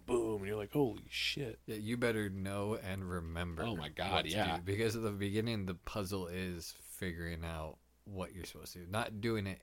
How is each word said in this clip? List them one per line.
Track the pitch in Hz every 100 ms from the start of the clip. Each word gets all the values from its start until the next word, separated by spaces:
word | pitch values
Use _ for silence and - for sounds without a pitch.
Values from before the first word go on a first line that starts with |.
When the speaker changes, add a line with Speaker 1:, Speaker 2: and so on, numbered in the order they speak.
| -
Speaker 1:
boom, | 120 113 104
and | 98
you're | 107
like, | 101
"Holy | 147 127 101 -
shit." | - - - 131 - -
Speaker 2:
Yeah, | 107
you | 107 120
better | 117 110 101
know | 95 95 101 101 113
and | 95 95 92
remember | 90 82 85 87 80
Speaker 1:
Oh | 117 87
my | 76
God, | - 92
Speaker 2:
what | 85 78
to |
Speaker 1:
yeah. | 101 87 82
Speaker 2:
do, |
because | 90 101 113 113
at |
the | 110
beginning, | 98 101 107 117 110 95
the | 87
puzzle | - 107 92 98 87
is | 92 90 87 - - - -
figuring | 92 85 85 82 82
out | 80 78 - _ _ 107
what | 95 87
you're | 92 -
supposed | - -
to | 90
do, | 87
not | 107 113 107
doing | 117 110 98
it | 90